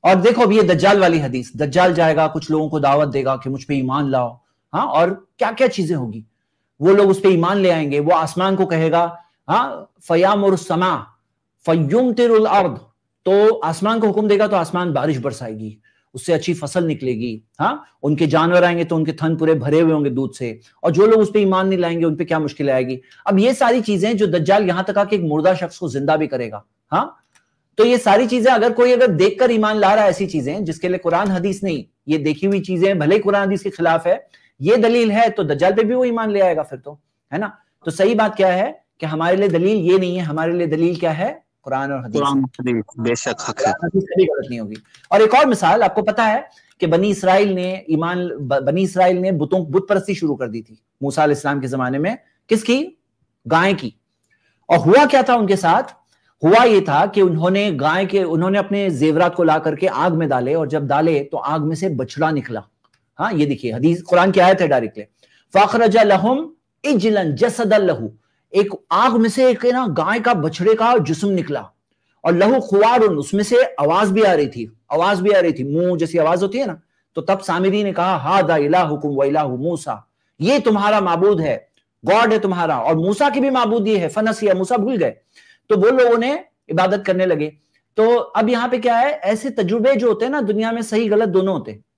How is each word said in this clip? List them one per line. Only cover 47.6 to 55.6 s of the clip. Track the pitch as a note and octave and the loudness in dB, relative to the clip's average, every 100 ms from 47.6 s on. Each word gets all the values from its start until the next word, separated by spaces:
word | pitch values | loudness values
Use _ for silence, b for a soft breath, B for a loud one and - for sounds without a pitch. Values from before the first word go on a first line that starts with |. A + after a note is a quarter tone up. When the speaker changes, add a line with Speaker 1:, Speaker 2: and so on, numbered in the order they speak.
| F3+ F#3 D#3 | -6 -8 -4
Speaker 1:
ईमान, | D#3 E3 F3+ F3 | -2 -2 -4 -6
ब-, | A#2 C3+ C#3 | -8 -4 -2
बनी | B2+ E3 | 0 0
इसराइल | F#3+ F3 F3+ F#3 | 0 2 2 2
ने | F#3 | -2
बुतों, | E3+ D3 F#3 D#3+ | -2 0 -2 0
बुत | E3+ G3 | -2 0
परस्ती | G3+ G3 | -2 -2
शुरू | F#3 D#3+ | -4 -4
कर | C3 B2 | -4 -6
दी | A2+ | -10
थी | A2 A2 _ _ | -14 -20 _ _
मूसा | C#3 D3 | -6 0
अलैहिस्सलाम | D3+ C#3+ C#3+ C#3+ | 0 0 -2 -4
के | C3 | -6
जमाने | C3 B2 C#3 | -4 -4 -4
में, | F3 B3+ _ _ _ | -4 -6 _ _ _
किसकी? | A3 A3 B3+ F4 _ _ _ _ _ A#2+ | -2 0 -2 -2 _ _ _ _ _ -2
गाय | D#3+ F#3+ | 0 2
की। | G3 A#2 _ _ _ _ _ _ _ - | -2 -6 _ _ _ _ _ _ _ 0
और | E3+ | 2
हुआ | E3 A#3+ D4 | 6 6 6
क्या | C4+ | 2
था | C4 | 2
उनके | A#3+ G3+ | 0 2
साथ? | F#3+ | 0